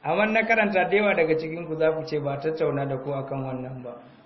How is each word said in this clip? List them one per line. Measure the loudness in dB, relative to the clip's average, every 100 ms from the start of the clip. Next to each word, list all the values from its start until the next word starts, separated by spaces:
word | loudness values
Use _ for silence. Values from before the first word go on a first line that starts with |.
Amma | 0 0 2
na | 2 2
karanta, | 2 4 2 4
da | 4
yawa | 4
daga | 4 4 2
cikinku | 0 -8 -6 0
za | 2
ku | 2
ce | -2 -2
ba | -2 -2
tattauna | -4 0 0 0 -2
da | -4
ku | -4
akan | -6 -4 -6
wannan | -6 -6 -8 -10
ba. | -12 -14 -18 -20